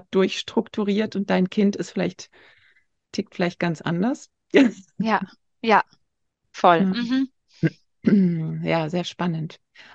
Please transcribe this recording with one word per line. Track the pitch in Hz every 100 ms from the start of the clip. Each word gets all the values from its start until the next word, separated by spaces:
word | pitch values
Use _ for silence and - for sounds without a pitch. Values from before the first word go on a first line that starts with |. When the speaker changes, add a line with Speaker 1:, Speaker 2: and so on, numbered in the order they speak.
| -
Speaker 1:
durchstrukturiert | 190 196 - - - 226 - 208 202 220 196
und | 196
dein | 185 185
Kind | - 202 202
ist | 180
vielleicht, | - 180 - - _ - _ _ _ _ _ _
tickt | - 196 -
vielleicht | 175 -
ganz | 175 160
anders. | - 165 214 294 - _ _
<laughs> | 302 254 185 - -
Speaker 2:
Ja, | 220 208 196 - _ _
ja, | 226 202 - _ _ _ _ _ _
voll. | - 190 170 190
Speaker 1:
Ja. |
Speaker 2:
Mhm. | 196 240 262 269 _ _ _ 160 - _ _ -
Speaker 1:
<clears throat> | 208 185 165 160 160
Ja, | 170 165 156
sehr | 180
spannend. | 175 - 175 160 156 - _ - -